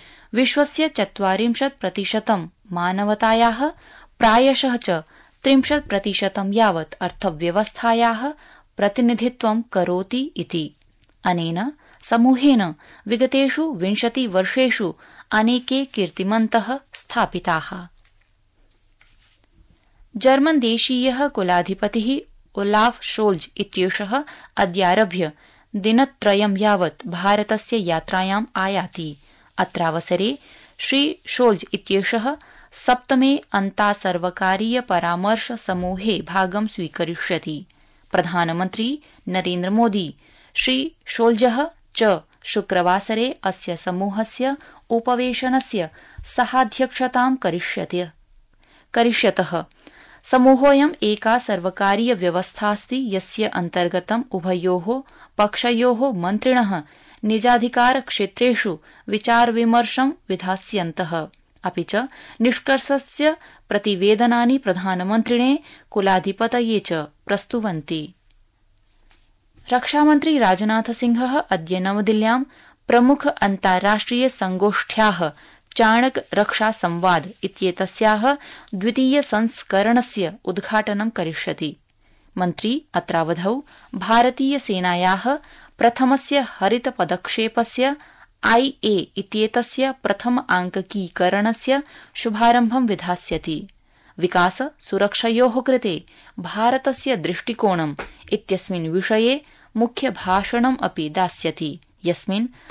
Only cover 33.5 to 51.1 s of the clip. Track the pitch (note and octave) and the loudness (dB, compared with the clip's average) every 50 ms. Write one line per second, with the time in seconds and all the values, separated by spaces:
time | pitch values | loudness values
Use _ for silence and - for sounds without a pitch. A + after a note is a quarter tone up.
33.5 | - G3+ G3 G3 - - G#3 G#3 G#3 - - F#3 F3 E3+ F3 F3+ F3 - F#3+ F#3 | -2 -2 -2 -2 0 0 0 0 0 0 -2 -2 -2 -2 -2 -4 -4 -2 0 0
34.5 | F#3+ G3 A3 A3+ B3 B3+ B3 - - - F3 E3+ F3 F3+ F#3 G#3 A3+ A3 - - | 0 0 0 -2 -2 -2 -2 0 0 0 0 0 -2 0 0 0 0 0 -2 -6
35.5 | A#3+ - - - F#3 F3+ F3+ F3+ F#3+ F#3 G#3 A3 F#3+ - D#3 D#3+ F3 F#3+ F#3+ F3+ | -10 -8 -6 -4 -4 -2 -4 -4 -6 -4 -2 -2 -2 -2 -4 -2 0 0 0 0
36.5 | G3 G#3 A3 G#3+ - G3+ E3+ D3 - - E3+ D#3+ E3+ - - - F3 D#3+ - E3 | -2 -4 -4 -4 -4 -8 -8 -8 -4 -4 -4 -4 -4 -6 -4 -4 -4 -4 -4 -6
37.5 | D3+ C#3+ - - _ _ _ _ _ _ _ _ - F#3 E3+ E3 F3+ F3 E3+ E3 | -8 -10 -12 -16 _ _ _ _ _ _ _ _ 0 0 0 0 0 0 0 0
38.5 | E3+ F3 F#3 F#3+ - A3 A3 B3+ D4 D4 - _ _ _ _ F#3 F#3 F#3 F3 F3+ | 0 -2 -4 -4 -4 -4 -4 -4 -4 -8 -10 _ _ _ _ -4 -4 -2 -2 -2
39.5 | F3+ F3+ F3+ F#3+ G#3 A3+ A#3 A3+ F#3+ G3+ E3+ C#3 - _ _ _ _ _ _ _ | -2 -2 -2 0 2 2 2 2 2 -2 -4 -4 -8 _ _ _ _ _ _ _
40.5 | - - - C4 C4 C4 C#4 E4 - _ _ - - - A3+ A#3 A#3 G#3 B3+ A#3+ | -6 -4 -2 0 0 0 -2 -6 -10 _ _ -10 -2 2 2 2 4 4 2 2
41.5 | A3+ C4 D4+ E4+ - _ _ _ - - A3+ G#3 F3+ D#3 - _ _ _ - - | 2 0 -2 -4 -8 _ _ _ -2 0 2 2 2 0 -2 _ _ _ -10 -4
42.5 | - G#3 G3 - F#3+ F3+ F3 F3+ F#3 G#3 - - A3 A3 A#3+ C4 - - - F#3+ | -4 -4 -2 0 0 2 4 4 2 2 0 -2 -2 -2 -2 -2 -4 -4 -4 -4
43.5 | F3+ - - F#3 E3+ - - F#3 F3+ F#3 G3 G3+ F#3+ G#3+ A3 - - - B3+ C4+ | -4 -4 -8 -8 -8 -6 -6 -4 -4 -2 -4 -2 -2 -4 -4 -4 -4 -4 -4 -4
44.5 | C#4+ - - - - - _ - A#3 A#3 A#3 B3 B3 A#3+ B3+ B3+ A#3 - C4 B3+ | -4 -6 -10 -18 -20 -20 _ -4 -2 -2 0 0 0 0 0 -2 -2 -2 -2 0
45.5 | B3+ C4 - - - F#3 E3 - - - - - - - - - - B3+ A#3+ - | 0 0 0 -2 -4 -4 -4 -6 -10 -18 -20 -20 -20 -16 -12 -4 -2 -2 -2 2
46.5 | B3 C4 B3+ G#3+ - - C4 - - - B3+ B3+ C4 B3 B3 C4 C4 C4 - F3 | 2 0 0 0 0 -2 -4 -2 -2 -4 -4 0 2 2 2 2 0 0 -2 -2
47.5 | E3 F3 - - - G3 E3+ - F3+ F3+ F3+ D#3+ - _ _ _ _ _ _ _ | -2 -2 -6 -6 -6 -6 -6 -4 -4 -4 -4 -6 -10 _ _ _ _ _ _ _
48.5 | _ _ _ _ _ _ _ _ - A#3 A#3 A#3+ A3 - - G3 - - F3 - | _ _ _ _ _ _ _ _ 0 2 2 2 2 2 2 2 2 2 -2 -2
49.5 | F3+ D#3+ E3+ - _ _ _ - - - - - - - - - B3+ B3+ B3 C4 | -4 -6 -6 -8 _ _ _ -20 -20 -20 -20 -20 -20 -18 -2 2 4 6 6 6
50.5 | C4+ B3 C#4 C#4+ C#4 C#4 C#4+ D#4+ E4 - - G#3 | 6 8 6 6 6 6 4 2 0 -2 -2 -2